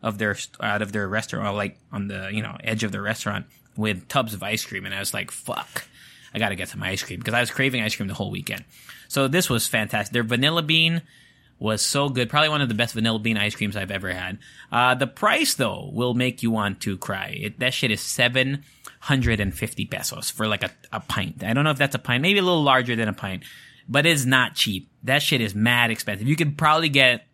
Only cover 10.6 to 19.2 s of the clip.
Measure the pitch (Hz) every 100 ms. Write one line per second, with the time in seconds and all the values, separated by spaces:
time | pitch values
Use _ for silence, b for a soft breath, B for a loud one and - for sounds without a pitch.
10.6 | 156 160 165 170 - b b b b b
11.6 | 104 107 - 143 143 127 117 147 156 151
12.6 | 135 110 117 110 113 113 113 110 104 -
13.6 | 107 101 95 101 92 92 92 98 B B
14.6 | B 120 123 127 131 - 208 285 311 -
15.6 | 117 95 98 107 123 120 127 123 117 113
16.6 | 101 98 - 95 - 98 98 - 104 -
17.6 | 123 - 127 107 - - 120 127 131 143
18.6 | B B B B - 139